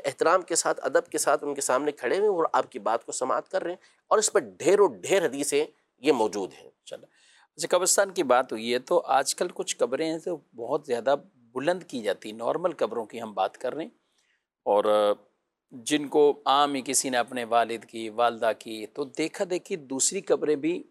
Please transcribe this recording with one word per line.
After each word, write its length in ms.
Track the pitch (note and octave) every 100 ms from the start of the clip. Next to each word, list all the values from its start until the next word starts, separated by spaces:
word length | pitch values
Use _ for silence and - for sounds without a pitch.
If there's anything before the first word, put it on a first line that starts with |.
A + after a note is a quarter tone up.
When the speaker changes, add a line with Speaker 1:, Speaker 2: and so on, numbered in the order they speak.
| C#3
Speaker 1:
احترام 360 | - D#3 F#3
کے 140 | F3 E3
ساتھ، 240 | D#3+ D#3+
ادب 220 | C3 E3 -
کے 120 | D3+
ساتھ 260 | D3+ D3+
ان 120 | C#3+ C#3
کے 60 |
سامنے 300 | C#3 B2+ D3
کھڑے 260 | C#3+ B2 F3
ہوئے 120 | G#3
اور 160 | F3 D#3
آپ 180 | C3 C3
کی 80 | B2
بات 260 | G2+ A#2 -
کو 60 |
سماعت 380 | - B2+ A#2+ -
کر 120 | F#3
رہے 100 | E3+
ہیں، 60 | F3+ _ _ -
اور 100 | G#3
اس 160 | G#3
پر 60 | G3+
ڈھیروں 480 | A2+ - D#3 G3+ F#3
ڈھیر 380 | G#2 - F#3+ D3+
حدیثیں 400 | C#3 C#3 C#3+ D#3 _ _ _
یہ 140 | C3+
موجود 420 | B2+ G#2+ G2+ F2+ -
ہیں۔ 60 | C2+ _ -
Speaker 2:
چلو۔ 200 | - - _ _ _ _ -
اچھا، 200 | E3 F3+
قبرستان 340 | F3 - G3
کی 120 | F3+
بات 280 | C3+ B2 C3
ہوئی 220 | A2+ A#2
ہے 60 | B2
تو 220 | - F3 -
آج 300 | C3+ C#3+ -
کل 120 | F3+
کچھ 240 | - F3+ -
قبریں 340 | A#2+ C3+ D#3+
ہیں 60 | E3
تو 200 | F#3 D3+ _ A2+
بہت 260 | A#2 D3+ C#3+
زیادہ 300 | A#2 A#2+ C#3+ - _
بلند 480 | A#2 B2+ D3 F#3
کی 180 | - B2+
جاتی 300 | G#2 F#2+ A2
ہیں۔ 60 | A2
نارمل 340 | A#2+ D#3 F3+ D3
قبروں 280 | A2+ A2+ G#2
کی 160 | A#2
ہم 120 | A2
بات 240 | G2 G2 -
کر 180 | B2 C#3+
رہے 80 |
ہیں، 200 | A#3 _ _ _ _ _ _ _
اور 500 | A#2+ G#2 G#2+ G#2+ G#2 G#2 _ _ _ _ _
جن 360 | B2+ A2+ D3+ C#3+
کو 340 | D#3 D3 C3+ C#3
عام 280 | C#3 C#3+
ہی 80 | C#3 A#2+
کسی 240 | B2+ C#3
نے 80 | B2
اپنے 260 | A#2+ B2+
والد 420 | A2+ A#2 A2+ A2+ -
کی، 240 | A#2 A2
والدہ 420 | G#2+ A#2+ A2+ A2+ -
کی، 260 | A#2+ A2 G#2
تو 180 | -
دیکھا 420 | C3+ C#3 D#3+ - F#3
دیکھی 260 | F3 - F#3
دوسری 460 | C3 C3+ - G3
قبریں 340 | - D3 D3+ C#3+
بھی 280 | D#3 F3+ -